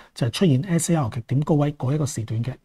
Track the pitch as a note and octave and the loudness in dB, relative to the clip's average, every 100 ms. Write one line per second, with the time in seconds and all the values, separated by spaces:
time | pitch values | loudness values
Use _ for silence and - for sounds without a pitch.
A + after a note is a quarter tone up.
0 | - - B2 - F#3+ B2+ F#3 E3+ - E3 | -14 -4 -4 2 4 4 2 0 2 0
1 | A#2 B2 - B2+ D3 D3+ D3 D3 B2+ D3+ | 0 -4 -2 0 2 2 2 -2 -2 -2
2 | C#3 - A2 A2+ A#2 B2+ | -2 -4 -6 -4 -4 -8